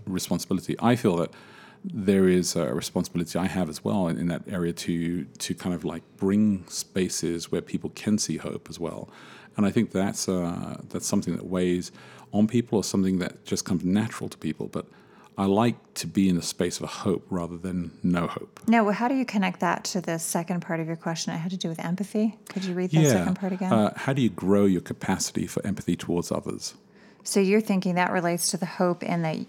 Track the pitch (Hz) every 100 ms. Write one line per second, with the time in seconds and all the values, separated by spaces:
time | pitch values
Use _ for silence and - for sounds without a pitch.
0 | - 92 - 90 - 90 - - 117 123
1 | 107 85 80 - - - - - 190 139
2 | 95 98 92 90 87 90 71 73 - 92
3 | 85 87 82 85 87 95 82 73 107 107
4 | 85 73 85 80 - 95 85 85 - 85
5 | 82 87 69 - - 87 95 87 82 82
6 | - - 95 104 107 95 85 - - 95
7 | 90 - 82 85 - 92 - 87 80 -
8 | - 104 - 78 - - - 82 82 -
9 | - - - - - - 101 117 104 95
10 | 98 107 - 92 85 87 - - - 87
11 | - 101 90 85 - 92 90 90 87 -
12 | - - - 101 110 120 120 107 92 101
13 | 95 92 90 - - 98 - 90 87 101
14 | 117 - 92 - 80 - - - - -
15 | - - - - 98 98 120 - - -
16 | 85 101 95 87 - - 87 - 82 -
17 | 104 87 - 92 85 85 92 90 82 -
18 | 90 87 85 - - - - 233 208 196
19 | 240 269 247 208 185 - 180 - - 185
20 | 170 165 - 180 165 175 - 165 160 165
21 | 170 165 - 165 175 185 175 160 170 180
22 | 196 214 220 - - 190 190 180 180 156
23 | 151 104 87 180 185 185 185 113 104 -
24 | - 135 113 87 92 101 101 90 - -
25 | - 90 - 98 92 - - - - 85
26 | - 85 82 78 - - - - _ -
27 | - - - 202 190 208 214 190 190 175
28 | 180 185 170 170 - 180 180 - 180 170
29 | - 170 160 156